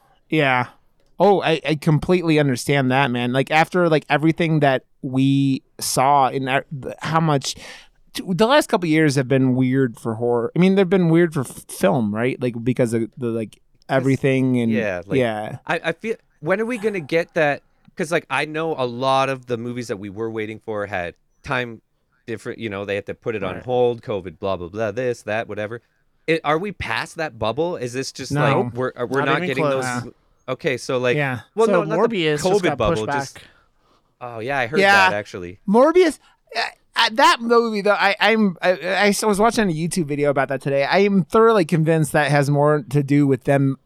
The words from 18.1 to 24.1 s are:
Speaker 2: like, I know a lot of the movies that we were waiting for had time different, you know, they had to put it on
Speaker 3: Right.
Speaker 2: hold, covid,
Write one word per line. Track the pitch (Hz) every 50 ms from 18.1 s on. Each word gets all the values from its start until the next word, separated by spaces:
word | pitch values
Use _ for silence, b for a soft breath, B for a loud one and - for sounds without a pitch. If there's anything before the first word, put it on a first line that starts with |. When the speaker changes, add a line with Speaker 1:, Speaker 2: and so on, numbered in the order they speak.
Speaker 2:
like, | 170 160 - _
I | 135 135 147
know | 151 151 156 160 165 156
a | - 127
lot | 123 120 120 131 135 135 135 135 135
of | 135 127 123
the | 120 123 113
movies | 117 123 120 123 120 117
that | 117 92
we | 104 104
were | 92 104 113 113
waiting | 110 110 107 107 110 104 -
for | - 110 104 101
had | 98 104 92 87 85 78 _ _ _ _ _ _
time | - 135 127 123 120 113 - _ _ _ _ _ _ _ _ _
different, | - 113 104 - 123 - -
you | 113 110
know, | 98 98 101
they | 101 98
had | 101 98
to | - 90
put | - _ 127 110
it | 104 95
on | 92 90
Speaker 3:
Right. | - -
Speaker 2:
hold, | 120 123 123 123 120 120 117 -
covid, | -